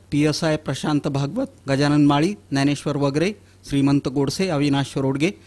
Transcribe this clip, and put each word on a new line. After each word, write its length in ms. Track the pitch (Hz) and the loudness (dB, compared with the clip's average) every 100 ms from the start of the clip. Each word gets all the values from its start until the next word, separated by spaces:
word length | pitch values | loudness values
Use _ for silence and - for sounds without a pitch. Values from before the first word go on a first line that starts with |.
| - | -4
पीएसआय 440 | 147 151 147 160 151 | 0 0 0 0 -2
प्रशांत 500 | 147 131 165 147 151 | -4 -6 -2 -2 0
भागवत, 380 | 139 139 214 269 - 139 | -2 -2 -4 -6 -8 -2
गजानन 360 | 135 147 147 143 | 0 2 4 4
माळी, 280 | 143 170 | 4 0
ज्ञानेश्वर 640 | 208 - 139 139 143 151 139 | -4 -6 0 0 0 -4 -2
वगरे, 360 | 143 147 180 208 - - - | 0 0 -2 -4 -14 -20 -4
श्रीमंत 380 | 139 139 143 143 | 0 4 2 0
गोडसे, 400 | 139 135 - 190 | -2 -2 -2 -2
अविनाश 500 | 143 143 139 135 143 | 0 0 0 -2 -2
रोडगे, 340 | 135 139 170 - | -2 0 -2 -4